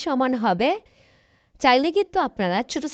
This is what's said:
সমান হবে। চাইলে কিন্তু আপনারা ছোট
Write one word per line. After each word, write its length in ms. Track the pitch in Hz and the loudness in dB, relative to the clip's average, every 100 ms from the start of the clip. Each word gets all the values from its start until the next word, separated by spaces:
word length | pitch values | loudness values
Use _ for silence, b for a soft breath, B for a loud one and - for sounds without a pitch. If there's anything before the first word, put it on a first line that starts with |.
সমান 280 | - 269 262 | -4 -2 0
হবে। 360 | 254 220 180 247 403 _ b b b b b b b | 0 0 0 0 -2 _ b b b b b b b
চাইলে 260 | 277 254 302 349 | 2 4 2 0
কিন্তু 200 | 403 381 | -2 -2
আপনারা 380 | 285 - 185 185 247 | -4 -2 -2 -2 -2
ছোট 160 | 330 294 | -6 -4